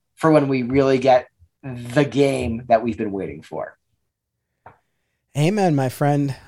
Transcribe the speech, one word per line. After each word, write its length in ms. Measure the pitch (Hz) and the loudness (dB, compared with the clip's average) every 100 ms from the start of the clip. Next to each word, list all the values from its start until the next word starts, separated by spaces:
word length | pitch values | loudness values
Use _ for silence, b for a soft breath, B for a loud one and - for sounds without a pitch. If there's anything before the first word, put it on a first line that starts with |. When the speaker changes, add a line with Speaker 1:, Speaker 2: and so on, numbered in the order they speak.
| _ - | _ -2
Speaker 1:
for 160 | 160 | 2
when 160 | 156 139 | 4 2
we 160 | 135 | -2
really 340 | 120 135 135 131 | 0 0 2 2
get 300 | 131 127 - _ _ _ | 4 2 0 _ _ _
the 440 | 139 123 120 123 135 | -16 -14 -4 0 0
game 580 | 127 139 131 123 113 - | 2 0 0 -4 -6 0
that 140 | 113 | 0
we've 140 | 120 104 | 0 -4
been 140 | 104 | -6
waiting 300 | 98 82 71 | -6 -8 -10
for. 360 | - - - - _ _ _ _ _ _ _ _ - _ _ _ _ _ _ 139 | -14 -12 -12 -14 _ _ _ _ _ _ _ _ -20 _ _ _ _ _ _ -2
Speaker 2:
Amen, 380 | 156 214 190 143 | 0 2 2 2
my 140 | 131 | -2
friend. 440 | - 143 143 143 131 | 0 0 0 -2 -6